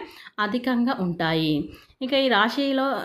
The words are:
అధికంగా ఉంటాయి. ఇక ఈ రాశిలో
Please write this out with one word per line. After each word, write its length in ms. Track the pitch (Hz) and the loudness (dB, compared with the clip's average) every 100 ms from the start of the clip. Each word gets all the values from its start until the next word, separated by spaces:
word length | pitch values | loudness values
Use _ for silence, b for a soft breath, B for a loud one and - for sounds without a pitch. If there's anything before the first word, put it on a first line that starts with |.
| B B B - | B B B -6
అధికంగా 560 | 208 247 262 240 240 - | -2 -2 0 0 0 0
ఉంటాయి. 540 | 180 170 165 165 160 147 165 B B _ | -2 0 0 2 2 0 -2 B B _
ఇక 120 | 262 | -2
ఈ 140 | 277 269 | 2 4
రాశిలో 600 | 208 226 277 277 269 269 220 | 4 2 2 0 0 0 -2